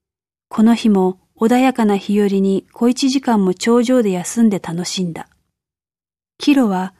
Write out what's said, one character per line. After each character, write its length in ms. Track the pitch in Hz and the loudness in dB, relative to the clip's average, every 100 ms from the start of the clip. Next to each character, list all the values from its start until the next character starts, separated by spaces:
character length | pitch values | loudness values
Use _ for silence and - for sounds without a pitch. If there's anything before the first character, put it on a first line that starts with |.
| _ _ _ _ _ | _ _ _ _ _
こ 120 | - | 2
の 120 | 220 | 2
日 160 | 226 226 | 4 2
も 300 | 196 185 185 _ _ | 2 0 -4 _ _
穏 160 | 220 247 | 0 2
や 160 | 262 | 2
か 140 | 254 214 | 0 0
な 100 | 202 | 0
日 240 | - 208 | -2 0
和 80 | 202 | 0
に 380 | 196 196 190 - | 0 0 -2 -6
小 200 | - 240 | -2 -2
一 180 | 247 269 | 0 -2
時 140 | 269 | 0
間 240 | 254 220 185 | 0 0 0
も 80 | |
頂 280 | 180 226 240 | 0 0 0
上 200 | 233 254 | 2 0
で 80 | 214 | 0
休 320 | 180 175 233 | -4 -6 0
ん 80 | 226 | 0
で 80 | 180 | 0
楽 260 | - 165 | -6 -8
し 180 | 180 190 | -8 -6
ん 100 | 180 | -6
だ。 120 | 156 - _ _ _ _ _ _ _ _ _ _ _ | -8 -16 _ _ _ _ _ _ _ _ _ _ _
帰 160 | - | 0
路 160 | 277 226 | 0 0
は 240 | 185 185 | -2 -6